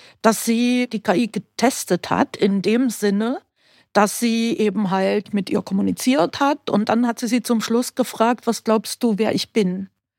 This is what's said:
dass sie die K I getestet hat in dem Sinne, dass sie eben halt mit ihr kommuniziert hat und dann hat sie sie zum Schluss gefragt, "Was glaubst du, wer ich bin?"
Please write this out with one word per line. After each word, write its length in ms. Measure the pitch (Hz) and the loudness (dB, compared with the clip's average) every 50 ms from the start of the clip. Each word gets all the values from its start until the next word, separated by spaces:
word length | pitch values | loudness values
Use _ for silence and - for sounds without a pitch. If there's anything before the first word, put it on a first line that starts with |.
| - - - _ | -20 -20 -20 _
dass 240 | - 226 214 - - | 2 2 2 2 0
sie 420 | 233 233 226 247 247 247 247 247 | 0 0 2 2 2 2 0 0
die 140 | 247 - 208 | -2 -4 -4
K 140 | - - - | -2 0 2
I 160 | - 240 208 | 2 0 -2
getestet 800 | - 214 - - _ - - 254 - - - - 185 175 - - | -4 -8 -8 -8 _ 0 0 0 0 -2 -2 -2 -2 -2 0 0
hat 280 | - - 269 - - | 2 2 2 0 0
in 240 | - - 202 196 196 | 0 0 2 2 0
dem 280 | 180 208 220 240 269 247 | 0 2 2 2 2 0
Sinne, 520 | 202 - 208 202 196 202 220 233 277 381 - _ _ _ _ _ _ _ _ _ | -2 0 0 0 0 0 0 -2 -4 -6 -10 _ _ _ _ _ _ _ _ _
dass 280 | _ 208 208 202 - - | _ 2 2 2 0 -2
sie 380 | 240 233 226 226 226 233 - | -2 0 0 0 0 0 0
eben 320 | - 220 208 185 208 214 180 | 0 0 0 0 0 -2 0
halt 440 | 190 190 190 196 202 208 190 - - | 0 0 0 0 0 -2 -4 -2 -4
mit 160 | 202 190 - | -4 -2 -2
ihr 120 | 196 202 | -4 -4
kommuniziert 800 | 190 - 190 190 196 190 170 - - 254 - - 339 - - - | -2 -2 -2 -2 0 -2 -2 -2 0 0 2 2 2 0 0 -2
hat 300 | 277 277 302 - - - | 0 0 0 -2 -2 -2
und 180 | - 208 214 | 0 0 2
dann 180 | - 220 226 247 | 2 2 2 2
hat 140 | 233 233 - | 0 -2 -4
sie 80 | 247 | -2
sie 160 | 214 240 247 214 | -2 -2 -2 0
zum 160 | - 240 220 | 0 0 0
Schluss 360 | 208 - 226 233 247 - - | 0 0 0 0 0 -2 -2
gefragt, 520 | - 247 - - - 226 233 247 - - | -4 -4 -4 0 0 0 0 0 0 -2
"Was 160 | 233 226 - - | -4 -4 -2 0
glaubst 400 | - 220 220 214 - - - - | 0 0 0 0 -4 -6 -2 0
du, 140 | 233 208 | 0 0
wer 180 | 190 220 214 - | 2 0 0 0
ich 160 | 196 - - | -2 -4 -2
bin?" 380 | _ 226 202 180 180 190 196 - _ _ _ _ _ | _ 0 0 0 0 -4 -8 -12 _ _ _ _ _